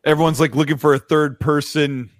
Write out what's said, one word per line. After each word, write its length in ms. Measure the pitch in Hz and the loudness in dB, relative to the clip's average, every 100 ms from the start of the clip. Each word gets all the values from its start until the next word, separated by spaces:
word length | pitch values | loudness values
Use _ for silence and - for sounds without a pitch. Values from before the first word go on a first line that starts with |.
everyone's, 360 | 151 151 165 156 | 0 2 2 2
like, 140 | 156 | 0
looking 220 | 135 151 147 | 0 -2 0
for 180 | 151 | 2
a 60 | 135 | 2
third 400 | _ 156 147 127 | _ 0 0 -2
person 720 | 151 147 143 175 143 135 113 _ | -2 -2 -2 -2 -2 -4 -12 _